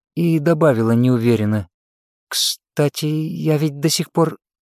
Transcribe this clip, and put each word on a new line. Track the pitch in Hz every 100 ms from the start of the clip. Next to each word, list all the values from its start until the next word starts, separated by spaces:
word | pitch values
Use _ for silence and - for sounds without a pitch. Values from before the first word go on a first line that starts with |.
| _ -
и | 170 160
добавила | 147 165 160 117 113
неуверенно: | 117 127 123 117 113 104 107 90 _ _ _ _ _ -
«Кстати, | - - - _ - 147 - 151
я | 156 156 165 151 151
ведь | 156 143
до | 160
сих | - 160
пор | - 165 - _ _